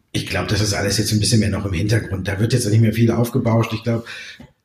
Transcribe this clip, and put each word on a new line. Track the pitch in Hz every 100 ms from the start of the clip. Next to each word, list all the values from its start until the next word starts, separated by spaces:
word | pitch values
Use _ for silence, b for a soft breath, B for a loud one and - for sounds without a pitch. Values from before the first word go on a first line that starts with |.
| _
ich | - 101
glaub, | 92 -
das | 98
ist | 104
alles | 95 98 104
jetzt | 104
ein | 110
bisschen | - 110
mehr | 98
noch | 90 98
im |
Hintergrund. | 82 104 113 - 92 90
Da | 95
wird | 110
jetzt | 127 104
nicht | 110
mehr | 110
viel | 110 117
aufgebauscht. | 110 120 120 113 117 113
Ich | 110
glaub, | 120 117 B B B B B _